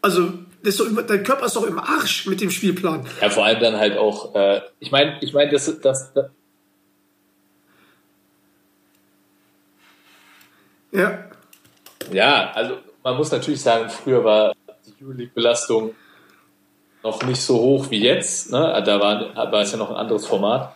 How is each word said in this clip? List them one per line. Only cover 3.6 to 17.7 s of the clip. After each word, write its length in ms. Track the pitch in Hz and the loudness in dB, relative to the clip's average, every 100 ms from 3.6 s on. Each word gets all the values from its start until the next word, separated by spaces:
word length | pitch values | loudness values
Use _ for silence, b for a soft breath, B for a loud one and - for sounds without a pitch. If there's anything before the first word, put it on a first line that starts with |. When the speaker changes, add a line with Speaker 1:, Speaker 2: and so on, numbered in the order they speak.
Speaker 2:
dann 160 | 117 107 | 2 2
halt 200 | 107 98 | 2 4
auch, 380 | 107 104 - 104 | 0 0 -6 0
äh, 260 | 98 98 - _ | 2 2 -2 _
ich 120 | - | -2
mein, 260 | 139 151 156 | 2 2 -2
ich 100 | - | -2
mein, 160 | 143 147 | 2 2
das, 160 | 143 147 - | 2 0 0
das, 340 | 139 131 - | 0 0 -2
das 120 | 139 135 _ _ _ _ _ _ _ _ _ _ _ _ _ _ b b b b _ _ _ _ _ _ _ _ _ _ _ _ _ _ _ _ _ _ _ b b b b b b b b _ | -4 -4 _ _ _ _ _ _ _ _ _ _ _ _ _ _ b b b b _ _ _ _ _ _ _ _ _ _ _ _ _ _ _ _ _ _ _ b b b b b b b b _
Speaker 1:
Ja. 340 | - - - - - _ _ _ _ - _ - | 0 0 -2 -14 -20 _ _ _ _ -20 _ -6
Speaker 2:
Ja, 400 | 95 117 135 92 | 2 4 4 0
also 240 | 110 120 127 - _ | -4 -6 -6 -12 _
man 140 | 131 127 | -6 -2
muss 140 | 147 | -2
natürlich 300 | 131 - 139 | -2 -2 -2
sagen, 280 | 127 117 113 | 2 2 0
früher 340 | - - 127 | -6 2 2
war 300 | 110 107 107 - - - - | 6 6 4 0 -12 -20 -20
die 180 | _ | _
Euroleague-Belastung 920 | 135 127 120 - 117 117 - 113 110 - b b b b b _ _ _ _ _ | -16 -14 -10 0 2 2 0 -2 -2 -10 b b b b b _ _ _ _ _
noch 180 | 110 110 | -8 -4
nicht 180 | 127 127 | -4 -4
so 160 | - 123 | 2 4
hoch 340 | 123 | 4